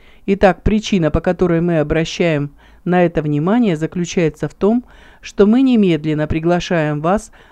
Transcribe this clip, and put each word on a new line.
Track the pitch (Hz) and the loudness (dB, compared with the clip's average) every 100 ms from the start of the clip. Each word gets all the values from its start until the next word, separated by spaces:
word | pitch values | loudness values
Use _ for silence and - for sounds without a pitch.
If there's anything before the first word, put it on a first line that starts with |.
| - - - | -20 -10 -4
Итак, | 196 196 170 | 2 2 2
причина, | - 214 214 196 156 | 0 -2 0 0 0
по | 165 | 0
которой | 185 175 180 165 | -2 0 0 0
мы | 175 165 | 0 0
обращаем | 147 160 160 - 175 151 147 - - - | 0 -2 -2 -2 0 0 -4 -10 -20 -10
на | - 180 | -2 2
это | 175 170 | 2 0
внимание, | 151 147 160 233 226 156 | -2 -2 0 0 0 -2
заключается | 156 180 175 - 160 - 147 | -4 -6 -6 -2 -2 -2 -10
в | |
том, | - 196 240 - - - - | -2 0 0 -4 -16 -20 -20
что | - - 202 | -6 0 4
мы | 240 | 4
немедленно | 269 240 196 160 151 151 151 | 4 4 2 0 -2 -2 -2
приглашаем | 160 165 175 - 175 151 147 | -2 0 -2 0 -2 -2 -2
вас | 160 208 - - - | -2 -2 -4 -20 -20